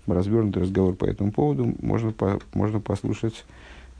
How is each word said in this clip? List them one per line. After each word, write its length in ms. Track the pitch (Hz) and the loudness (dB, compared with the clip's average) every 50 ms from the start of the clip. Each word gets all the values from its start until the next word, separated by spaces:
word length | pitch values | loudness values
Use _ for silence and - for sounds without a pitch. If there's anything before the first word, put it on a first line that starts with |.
| - | -2
развёрнутый 560 | - 87 90 92 101 107 113 110 104 92 95 90 | 0 0 2 2 2 2 2 2 2 2 0 0
разговор 320 | 92 95 95 95 92 95 | 0 2 2 2 2 2
по 120 | - - | 0 0
этому 260 | 98 101 - 98 104 104 | -2 0 0 -2 0 2
поводу 420 | - 147 151 143 135 120 117 - - - | 2 2 2 2 0 0 -2 -2 -2 -2
можно 300 | 110 104 110 117 110 110 | -2 0 0 0 -2 -2
по-, 260 | - 101 98 101 - - - - | 0 0 0 0 -2 -4 -6 -2
можно 240 | 101 101 107 107 107 | -2 0 0 0 -2
послушать, 640 | 101 - 98 - - 110 107 - - 113 - - - - - - - - - - - - - - | -2 -2 -4 -2 -2 -4 -4 -2 -4 -4 -6 -6 -16 -20 -20 -20 -20 -20 -20 -20 -20 -20 -14 -4